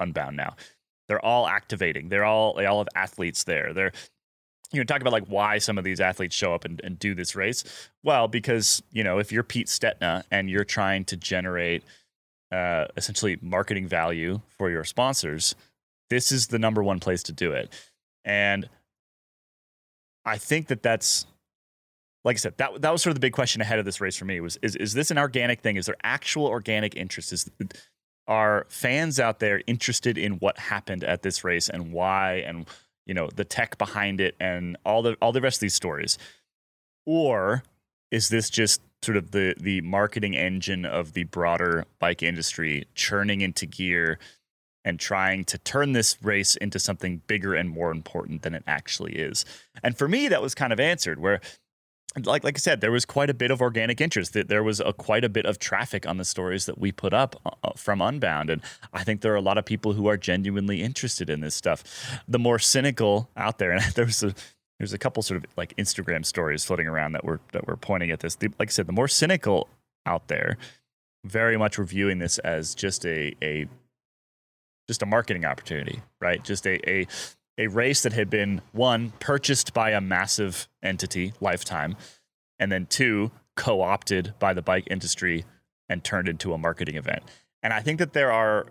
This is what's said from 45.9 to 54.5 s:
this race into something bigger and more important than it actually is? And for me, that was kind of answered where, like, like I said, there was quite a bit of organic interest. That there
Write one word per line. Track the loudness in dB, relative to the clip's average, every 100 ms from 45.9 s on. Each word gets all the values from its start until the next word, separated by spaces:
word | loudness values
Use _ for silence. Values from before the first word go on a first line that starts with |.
this | 4 2 2
race | 0 2 2 0
into | -2 -2
something | -2 -2 -4 -4 -2
bigger | -2 0
and | 0 0
more | -2 -2
important | -4 -6 -8 -6 -6
than | -6
it | -6 -4
actually | -4 -4 -8 -6 -6
is? | -4 -4 -6 -10 -20 -4
And | -2 0
for | 2
me, | 2 2
that | 2
was | 0
kind | -2 0
of | 2
answered | 2 2 -2 0
where, | 2 0 -2 -20 _ _ _ _ -14 -6
like, | 0 2
like | 0 0
I |
said, | 0 2
there | 2
was | 2
quite | 0 0 0
a |
bit | 2 2
of | 2
organic | 2 2 0 0
interest. | 0 0 0
That | -2
there | 2